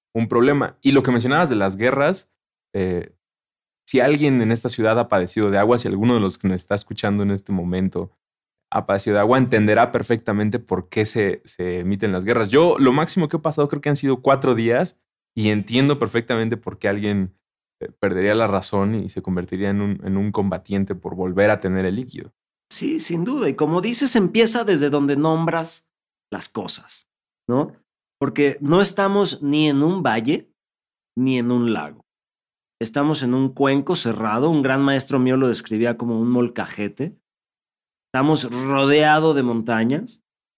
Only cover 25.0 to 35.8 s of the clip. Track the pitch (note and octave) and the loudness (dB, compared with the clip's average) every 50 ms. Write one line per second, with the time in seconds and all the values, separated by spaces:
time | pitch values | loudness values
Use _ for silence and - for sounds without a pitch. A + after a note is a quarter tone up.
25 | C#3+ C#3+ C#3+ C#3 D3+ D#3+ D#3+ E3 E3 D#3+ D#3+ E3 D#3+ E3 - - _ _ _ _ | 0 0 0 2 2 2 0 0 0 -2 -2 -4 -4 -6 -10 -12 _ _ _ _
26 | _ _ _ _ _ - - F#2+ - - - A2+ F#2 F2+ - - - - - - | _ _ _ _ _ -14 -10 -10 -8 -8 -8 -8 -8 -8 -8 -10 -12 -14 -16 -18
27 | - _ _ _ _ _ _ _ _ - B2 C3+ D3 - - _ _ _ _ _ | -18 _ _ _ _ _ _ _ _ -2 -2 -2 -2 -4 -8 _ _ _ _ _
28 | _ _ _ - C#3 B2 A2+ C#3+ C#3+ C#3 C3+ - C#3+ C#3+ E3 F#3 G3 F#3 - - | _ _ _ -6 -6 -4 0 0 0 0 0 -2 0 2 4 4 4 2 2 0
29 | G3 G3 G3+ G#3 G3+ F3 C#3+ - D3 C#3+ C#3+ D3+ D#3 D3+ C#3 C#3 D3 D#3+ F#3 F#3+ | 0 0 2 0 0 0 -2 -4 -2 0 2 2 2 2 2 2 2 2 0 0
30 | E3 B2+ A2 A#2 A2+ B2+ D#3+ - - _ _ _ _ _ _ _ _ _ _ _ | 0 -2 0 0 0 -2 -2 -4 -4 _ _ _ _ _ _ _ _ _ _ _
31 | _ _ - A#2+ B2+ C3 C3 B2 A#2+ A#2+ B2 B2 A#2+ A#2 G#2+ F2 D2+ D2+ D2 - | _ _ -6 -2 0 0 0 0 0 0 0 0 0 0 -2 -4 -6 -10 -14 -18
32 | _ _ _ _ _ _ _ _ _ _ _ _ _ _ _ - A2+ A2+ A2+ C#3+ | _ _ _ _ _ _ _ _ _ _ _ _ _ _ _ -8 -8 -4 -2 0
33 | C#3+ D#3 D3+ D3 C3+ B2 B2 C3 C3+ C3+ C3+ - C#3 C#3 C3+ C#3+ C#3 D3 F3+ E3+ | 0 0 0 0 0 0 0 0 0 0 0 0 0 2 2 0 0 -2 -2 -2
34 | - A#2 A2 G2+ A2 G#2+ G#2+ A#2 C3+ E3 E3 D3 C3+ C3+ C3 C3+ C#3 C#3 C#3 C3 | -2 -2 -2 -2 -2 -2 -2 0 2 2 2 2 2 2 2 2 2 2 2 0
35 | C3+ - D3+ C3 B2+ B2+ B2+ C3 C3+ B2 A2+ - - - A2 G#2+ | -2 -2 0 0 2 2 2 2 2 0 0 -2 -4 -4 -2 -2